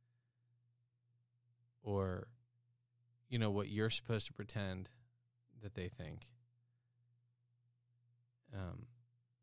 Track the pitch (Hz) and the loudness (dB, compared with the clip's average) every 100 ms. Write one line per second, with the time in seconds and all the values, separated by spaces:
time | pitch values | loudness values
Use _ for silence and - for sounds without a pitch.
0 | _ _ _ _ _ _ _ _ _ _ | _ _ _ _ _ _ _ _ _ _
1 | _ _ _ _ _ _ _ _ - 101 | _ _ _ _ _ _ _ _ 0 2
2 | 95 92 - - _ _ _ _ _ _ | 2 0 -6 -14 _ _ _ _ _ _
3 | _ _ _ 120 107 101 104 104 110 - | _ _ _ 2 4 4 2 4 4 4
4 | - 110 - - 104 110 98 92 92 - | 2 0 0 -6 -4 -2 -2 -2 -6 -14
5 | - _ _ _ _ - 104 - 87 - | -20 _ _ _ _ -12 -10 -4 -6 -6
6 | 82 80 - - _ _ _ _ _ _ | -8 -8 -12 -20 _ _ _ _ _ _
7 | _ _ _ _ _ _ _ _ _ _ | _ _ _ _ _ _ _ _ _ _
8 | _ _ _ _ _ 98 90 87 87 - | _ _ _ _ _ -6 -6 -6 -12 -20
9 | _ _ _ _ | _ _ _ _